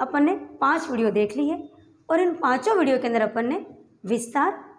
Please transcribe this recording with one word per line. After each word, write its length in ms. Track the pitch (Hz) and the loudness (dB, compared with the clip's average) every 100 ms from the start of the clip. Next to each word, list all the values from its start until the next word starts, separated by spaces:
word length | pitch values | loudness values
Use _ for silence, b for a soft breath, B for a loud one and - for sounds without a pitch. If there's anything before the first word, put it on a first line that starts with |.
अपन 220 | 262 294 | -2 2
ने 120 | 294 | 2
पांच 560 | 392 - - 269 320 311 | 2 -6 -2 0 0 -2
video 200 | 240 220 | 0 2
देख 260 | 202 208 269 | 2 0 0
ली 120 | 294 | -2
है 220 | 302 - b b b - | -2 -8 b b b -2
और 100 | 330 | 2
इन 140 | 359 | 2
पांचों 420 | 320 269 262 427 403 | 0 0 0 2 2
video 220 | 269 254 | 2 2
के 80 | 247 | 0
अंदर 140 | 233 | 0
अपन 260 | 214 233 240 | 0 0 -2
ने 200 | 339 - - - _ 190 | -4 -6 -16 -20 _ -4
विस्तार, 580 | 233 - 277 339 - - | -4 -2 0 0 -2 -12